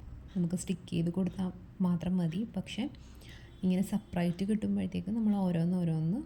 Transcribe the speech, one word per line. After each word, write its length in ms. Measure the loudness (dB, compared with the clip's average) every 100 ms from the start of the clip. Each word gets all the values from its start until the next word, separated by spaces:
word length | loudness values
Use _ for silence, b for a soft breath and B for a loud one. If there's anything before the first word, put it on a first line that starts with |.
| -12 -14 -6
നമുക്ക് 220 | 0 0 0
സ്റ്റിക്ക് 220 | -2 -6 -2
ചെയ്ത് 180 | 0 0
കൊടുത്താൽ 340 | 2 0 0 -4 -6 -10 0
മാത്രം 280 | 2 2 2 2
മതി. 220 | 2 0 -4 -6
പക്ഷേ 260 | -6 -4 -4 -6 B B B B B -2
ഇങ്ങനെ 180 | 2 2 2
സെപ്പറേറ്റ് 520 | 0 0 0 0 2 0
കിട്ടുമ്പോഴത്തേക്കും 680 | 2 2 0 0 -2 -2 2
നമ്മൾ 140 | 2 4 4
ഓരോന്നോരോന്ന് 720 | 4 2 2 2 2 2 0